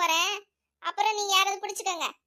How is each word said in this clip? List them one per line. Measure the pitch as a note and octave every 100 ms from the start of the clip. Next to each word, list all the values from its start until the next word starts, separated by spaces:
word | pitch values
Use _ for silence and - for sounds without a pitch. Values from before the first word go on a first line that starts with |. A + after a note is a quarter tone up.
போறேன். | F4 E4 F#4 G#4 G4+ _ _ _ E4
அப்புறம் | F4 G#4+ G#4
நீங்க | G4+ F#4+
யாராவது | F#4+ G4
பிடிச்சுக்கோங்க. | G#4 G4 G4 F4 C#4 -